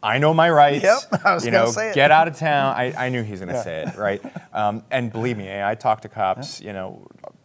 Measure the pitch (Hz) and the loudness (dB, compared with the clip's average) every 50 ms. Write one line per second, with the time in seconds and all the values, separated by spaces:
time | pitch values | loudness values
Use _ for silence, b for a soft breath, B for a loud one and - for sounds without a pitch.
0 | - 107 110 135 143 151 160 160 160 170 165 147 143 143 143 143 139 190 220 269 | -4 -2 0 2 2 4 4 4 4 4 6 6 6 6 4 2 2 2 2 2
1 | - - - - - 202 185 170 135 120 117 117 113 117 113 - 220 220 202 139 | 0 -2 -4 0 2 2 2 2 0 2 2 4 4 2 0 -2 -4 -2 2 4
2 | 139 147 151 156 165 165 151 - 160 160 147 143 139 135 131 - 123 127 - - | 6 6 6 6 4 2 0 -4 -2 0 0 2 0 0 0 -2 -2 -4 -4 -4
3 | 123 127 127 123 113 107 104 90 95 90 90 123 110 90 82 80 78 - - - | -4 -4 -4 -4 -4 -6 -8 -10 -8 -6 -6 -6 -6 -6 -8 -8 -8 -8 -6 -4
4 | 104 101 98 101 - - B B B B B - 107 104 104 113 110 - - 131 | -2 -2 -2 -4 -6 -12 B B B B B -2 -2 -2 -2 -4 -6 -6 -4 -4
5 | 120 113 107 117 113 127 120 104 98 95 98 101 101 101 110 110 - 127 110 110 | -4 -4 -6 -4 -4 -4 -4 -6 -8 -10 -6 -4 -2 -4 -4 -2 -2 -2 -2 -2
6 | - 107 - 110 104 95 92 - 85 - - - - 104 101 95 92 92 - - | -4 -10 -8 -4 -2 -2 -2 -4 -6 -14 -14 -14 -14 -12 -10 -10 -10 -12 -14 -18
7 | - - - _ - - - _ | -20 -20 -20 _ -20 -20 -20 _